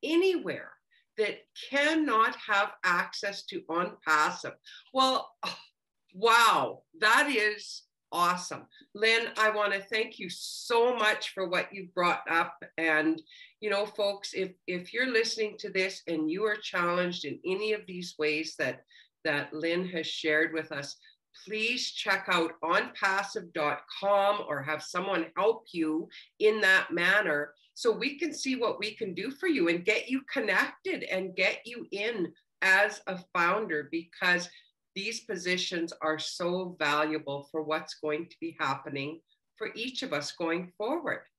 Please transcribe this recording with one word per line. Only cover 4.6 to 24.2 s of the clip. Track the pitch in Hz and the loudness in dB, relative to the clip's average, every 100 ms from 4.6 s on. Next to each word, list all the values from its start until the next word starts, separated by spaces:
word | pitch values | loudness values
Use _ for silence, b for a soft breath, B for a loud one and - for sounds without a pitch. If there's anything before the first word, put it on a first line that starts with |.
| B B B | B B B
Well, | 262 262 247 - _ | 2 4 2 -2 _
<sighs> | - - - _ _ _ _ | -10 -10 -16 _ _ _ _
wow, | 185 226 233 226 175 123 - _ - | 0 4 8 8 6 2 -4 _ 0
that | 214 240 294 | 4 6 4
is | 247 214 208 - - _ _ _ | 2 2 0 -8 -16 _ _ _
awesome. | 170 175 180 - 131 127 B B | 0 2 2 -2 -12 -14 B B
Lynn, | - 220 226 233 - | 0 4 4 0 2
I | 214 | 2
wanna | 208 202 196 | 4 0 0
thank | 190 226 233 - | -2 -2 -2 -6
you | 185 | -12
so | - - - - 233 240 247 | -10 -12 -12 0 4 4 4
much | 214 214 - | 2 2 -4
for | - 185 | -4 -2
what | 175 - | -2 -2
you | 196 190 | -10 -10
brought | - 175 160 - | 0 2 2 0
up. | 165 170 - - - | 0 0 -4 -12 -2
And, | 160 156 151 160 - B B B | 2 4 4 0 -4 B B B
you | 214 | -2
know, | 202 208 | 0 -2
folks, | - 202 196 - | -2 -2 -2 -8
if, | - 180 - - | -6 -6 -8 -8
if | 180 180 | -6 -6
you're | 226 262 | -4 0
listening | 226 226 220 214 - | 2 0 -2 -4 -4
to | 208 | -6
this | 185 185 190 - | -2 -2 -2 -6
and | 160 156 | -2 -2
you | 175 | 0
are | 220 214 | -2 -2
challenged | - 185 175 175 180 175 | -4 -2 0 2 0 -2
in | - - | -8 -8
any | 165 190 214 | -4 -2 -2
of | 208 185 | -4 -4
these | 180 175 - | -10 -10 -2
ways | 151 151 156 - | 0 0 -4 -4
that, | 135 127 _ b b _ | -4 -4 _ b b _
that | 160 143 139 | -2 -2 -2
Lynn | 156 165 175 185 | -4 -2 -2 -2
has | 175 156 | -4 -6
shared | - 160 151 160 | -4 2 2 2
with | 156 156 | -2 -6
us, | 147 143 - b b _ _ | -8 -10 -14 b b _ _
please | - 214 226 254 - | -10 -4 -2 -2 -4
check | - 220 190 190 | -4 0 0 2
out | 175 165 - | 0 0 -2
on | 160 185 254 - | 0 0 0 -2
passive | 196 190 196 220 175 | 0 0 -2 -6 -8
dot | 170 147 131 - - | -2 0 -2 -8 -4
com | 196 202 | 2 4